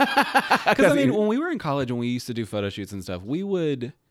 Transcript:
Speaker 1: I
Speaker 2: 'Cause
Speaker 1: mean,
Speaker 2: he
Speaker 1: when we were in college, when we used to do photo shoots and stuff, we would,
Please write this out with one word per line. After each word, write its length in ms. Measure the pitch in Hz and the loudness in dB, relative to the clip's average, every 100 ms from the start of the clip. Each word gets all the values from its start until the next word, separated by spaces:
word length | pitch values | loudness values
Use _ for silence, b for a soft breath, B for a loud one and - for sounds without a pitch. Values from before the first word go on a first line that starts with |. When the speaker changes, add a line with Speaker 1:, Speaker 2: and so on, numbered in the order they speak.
Speaker 1:
I 760 | 269 - 269 277 - 269 - - | 2 2 2 0 2 2 4 4
Speaker 2:
'Cause 200 | 190 285 | 6 6
Speaker 1:
mean, 140 | 269 | 2
Speaker 2:
he 40 | 214 | 2
Speaker 1:
when 120 | 214 | 2
we 100 | 240 | 0
were 120 | 349 | -2
in 80 | 277 | -4
college, 320 | 156 143 123 | -2 -2 -2
when 80 | 120 | -2
we 80 | 120 | -2
used 180 | 123 - | -4 -4
to 80 | |
do 100 | 117 107 | -6 -4
photo 220 | 107 101 | -2 -4
shoots 220 | 104 95 | -4 -8
and 100 | 98 | -10
stuff, 180 | 90 90 | -8 -8
we 200 | 98 160 | -6 -6
would, 480 | 202 185 156 135 120 - _ | -2 -2 0 -2 -6 -12 _